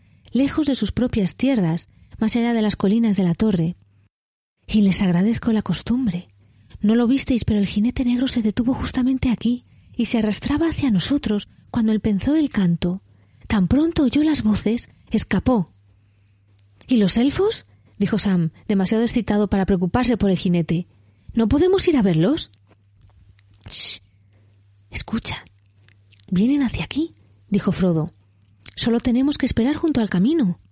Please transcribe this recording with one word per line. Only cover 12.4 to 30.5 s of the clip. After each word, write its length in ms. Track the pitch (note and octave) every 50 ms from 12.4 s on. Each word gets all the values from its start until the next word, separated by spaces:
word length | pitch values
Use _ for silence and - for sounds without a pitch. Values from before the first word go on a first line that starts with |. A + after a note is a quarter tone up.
| D4+ C4+
canto. 520 | - G#3+ F#3+ E3+ E3+ - - F3 F3+ F#3+ - _ _ _ _ _ _ _ -
Tan 200 | - A3+ G#3 F#3
pronto 360 | E3 A#3+ C#4 D#4 E4 E4+ F4 D4
oyó 200 | A#3+ - C#4+ D4+
las 200 | D#4+ D4+ - G#3+
voces, 460 | G#3+ G#3 - - G#3 A3+ B3 - - _ _ _ -
escapó". 600 | - G#3+ - - - F#3 - B3 B3+ A3 E3 - _ _ _ _ _ _ _ _ _ _ _ _ _ _ _ _ _ _ _ _ _ - -
"¿Y 100 | - C4
los 180 | A3+ G3+ F3 -
elfos?", 480 | A3+ B3 C#4+ C4+ - F#4+ G#4+ A4+ - - _ _ _ _ _ _
dijo 220 | - G#3 E3+ A3 F#3+
Sam, 320 | - G#3 F#3 F3 E3 D#3 - - -
demasiado 360 | - G#3+ G3 F#3+ F#3 A3+ A3 A#3
excitado 440 | A#3 - B3 G3 - G#3 G#3 G#3 G3
para 160 | - G3 F#3+
preocuparse 520 | - G3 F3 F#3 F3 - B3 B3+ A#3 A#3+
por 120 | G3+ G3+ G3
el 80 | F#3
jinete. 500 | - - F#3+ F3 F3 E3 - E3+ E3 F3 - _ _ _ _ _ _ _ - -
"¿No 140 | A3+ A3
podemos 400 | G#3 C4 D4 E4+ F#4 F#4+ F#4 -
ir 80 | F#4 D#4
a 60 | C4
verlos?". 500 | F#3+ G3+ E3 D#3 E3 A3 D4+ E4 - - _ _ _ _ _ _ _ _ _ _ - - _ - _ - _ _ _ _ - _ - -
"Shh. 320 | - - - - - - _ _ _ _ _ _ _ _ _ _ _ _ _ _ _ _ _ _
Escucha. 540 | - - - - - A3+ - - - - - - _ _ _ _ _ _ _ - _ _ _ _ _ - - -
Vienen 320 | F#3 F3 G#3 B3 C#4+ C#4+
hacia 220 | C4+ A3 - - D#3+
aquí", 300 | - - C4+ E4 E4 - _ _ _ _ _ _ -
dijo 220 | - G3+ - G#3
Frodo. 400 | F3 C#3+ F#3 F3+ E3+ D#3+ D3+ E3+ - _ _ _ _ _ _ _ _ _ - - -
"Solo 240 | - - A#3+ A3+ A#3+
tenemos 380 | - C4 A3+ B3 C4+ D4 D4
que 80 | - -
esperar 320 | B3 - - A3 C4+ D4+
junto 240 | D4+ - D#4+ D4 A#3+
al 80 | A3 F#3+
camino". 500 | - F3 F#3+ B3+ E4 E4 A#3+ F3+